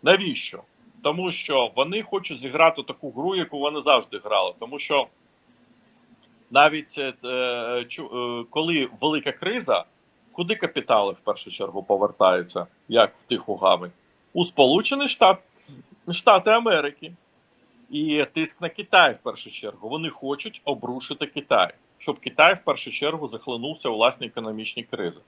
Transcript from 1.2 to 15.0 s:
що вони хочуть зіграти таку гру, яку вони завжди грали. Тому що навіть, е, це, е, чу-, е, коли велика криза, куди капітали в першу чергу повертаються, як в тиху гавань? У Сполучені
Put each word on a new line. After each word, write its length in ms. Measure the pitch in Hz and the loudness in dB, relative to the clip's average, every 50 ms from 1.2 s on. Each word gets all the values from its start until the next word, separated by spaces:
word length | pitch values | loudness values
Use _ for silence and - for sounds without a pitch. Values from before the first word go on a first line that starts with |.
| 185 180 170 | -4 -6 -6
що 380 | - - - 147 135 123 110 - | -6 -6 0 2 2 2 2 0
вони 260 | 127 135 160 185 214 - | 0 -2 0 -2 -6 -6
хочуть 380 | - - 190 175 - 160 123 | -4 -6 -6 -6 -6 -12 -10
зіграти 420 | 127 135 123 151 160 165 160 - - | -12 -8 2 4 4 4 4 2 -10
таку 280 | - 131 _ - 135 | -12 -12 _ -12 -12
гру, 260 | 104 120 143 180 190 | -10 -6 -6 -4 -2
яку 220 | 185 165 - - 143 | -2 -4 -4 -6 -4
вони 220 | 139 147 151 151 | -4 -2 -2 -2
завжди 380 | 127 147 139 123 107 _ - 101 - | 2 4 4 4 2 _ -12 -12 -6
грали. 300 | 104 107 98 92 92 90 _ | -2 0 0 0 0 -4 _
Тому 180 | 117 120 139 143 | -14 -12 -12 -12
що 280 | - - 151 143 123 - _ _ _ _ _ _ _ _ _ _ _ _ _ _ _ _ _ _ _ _ _ _ _ _ _ _ _ _ | -6 -2 -2 -2 -2 -4 _ _ _ _ _ _ _ _ _ _ _ _ _ _ _ _ _ _ _ _ _ _ _ _ _ _ _ _
навіть, 440 | 120 135 147 156 151 156 147 _ - 156 | 4 6 6 6 4 0 -10 _ -10 -8
е, 140 | 139 135 123 _ | -6 -6 -8 _
це, 100 | - 120 | -10 -6
е, 560 | 127 127 127 123 120 120 117 117 123 123 120 | -4 -2 -2 -2 -4 -4 -4 -4 -4 -4 -6
чу-, 560 | 120 - - 156 - - 123 123 120 120 120 | -8 -12 -14 -12 -10 -8 -6 -6 -6 -6 -8
е, 40 | 117 _ | -10 _
коли 380 | - 151 160 165 170 156 135 120 - - | -6 -4 -2 -2 0 -2 -2 -4 -6 -4
велика 320 | - 156 156 151 - 143 127 | -4 -2 -2 -2 -4 -6 -8
криза, 520 | - - 185 220 247 190 - 113 87 85 _ _ _ _ _ _ _ _ _ _ | -6 -6 -6 -6 -6 -2 0 -2 -2 -2 _ _ _ _ _ _ _ _ _ _
куди 220 | - 180 170 214 | -8 -4 -4 -4
капітали 580 | 214 - - - 143 - - 117 110 101 98 95 | -4 -4 -4 -4 -6 0 2 4 4 4 2 -2
в 80 | _ _ | _ _
першу 260 | - 101 - - - | -4 -4 -4 -6 -16
чергу 320 | 90 - 104 92 85 98 95 | -10 -8 -8 -8 -8 -10 -2
повертаються, 840 | - 104 98 104 101 - _ 101 92 90 92 87 90 - 95 87 - _ _ _ _ | 0 2 2 2 0 2 _ 4 4 4 4 0 -4 -8 -8 -8 -8 _ _ _ _
як 220 | 113 117 110 98 | 4 4 4 4
в 180 | - _ _ _ | 2 _ _ _
тиху 280 | 123 107 - - 104 | -6 -6 -4 -6 -6
гавань? 360 | 87 95 95 92 90 90 87 - _ _ _ _ _ _ _ _ | 2 4 4 4 4 0 -10 -16 _ _ _ _ _ _ _ _
У 120 | 170 175 | -2 -2
Сполучені 640 | 175 _ - 139 127 139 190 214 - 277 277 | -2 _ 4 4 6 6 2 0 0 -2 -2